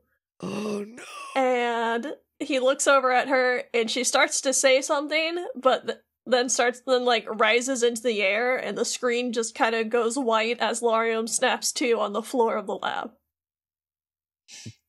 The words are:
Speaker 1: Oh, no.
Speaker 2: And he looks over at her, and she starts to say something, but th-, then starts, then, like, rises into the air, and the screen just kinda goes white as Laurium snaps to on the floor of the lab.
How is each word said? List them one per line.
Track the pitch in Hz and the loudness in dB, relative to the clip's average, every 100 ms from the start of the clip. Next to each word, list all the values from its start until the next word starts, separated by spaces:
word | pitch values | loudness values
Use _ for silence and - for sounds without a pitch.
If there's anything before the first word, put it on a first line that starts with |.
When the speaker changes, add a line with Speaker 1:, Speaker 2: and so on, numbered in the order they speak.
| _ _ _ - | _ _ _ -12
Speaker 1:
Oh, | 185 202 214 208 208 | -10 -6 -6 -6 -8
no. | 247 - 277 - 269 | -14 -16 -14 -6 -2
Speaker 2:
And | 254 247 240 233 226 233 226 - _ - | 0 0 0 -2 -2 -2 -6 -10 _ -10
he | 285 269 | -2 2
looks | 254 277 - | 2 2 4
over | 277 254 | 4 4
at | 247 254 | 2 2
her, | 262 254 247 - | 2 2 0 -2
and | 233 220 | -2 0
she | 247 | -2
starts | 247 269 320 - | 0 2 2 0
to | 269 | 0
say | 262 269 262 | 2 4 4
something, | 277 285 294 302 320 349 349 247 | 2 -2 0 -2 -2 -4 -8 0
but | 254 226 - | 2 2 -2
th-, | - _ _ - | -10 _ _ 0
then | 247 254 | 0 2
starts, | - 240 247 - | 2 0 0 0
then, | 247 247 | 2 2
like, | 226 208 220 | 0 0 2
rises | 214 233 247 254 | 4 4 2 0
into | 240 233 | 0 0
the | 247 208 | -2 0
air, | 190 208 247 262 | 0 2 0 -2
and | 202 196 | -4 -4
the | 240 | -4
screen | - 247 240 247 | -2 -2 0 -2
just | 240 226 - | -2 -4 0
kinda | 233 226 220 | 0 0 0
goes | 240 226 247 | 0 0 0
white | 233 220 220 240 | 2 2 2 0
as | 214 226 | -2 0
Laurium | 233 220 226 226 233 | 0 2 0 -2 -2
snaps | - 254 233 - | 0 0 0 -4
to | - 254 220 | -2 0 0
on | 208 | 0
the | 208 | -4
floor | 220 262 226 214 | -4 0 0 0
of | 196 | -4
the | 190 | -4
lab. | - - - _ _ _ _ _ _ _ _ _ _ _ _ _ - - 113 - | -4 -4 -8 _ _ _ _ _ _ _ _ _ _ _ _ _ -20 -18 -18 -20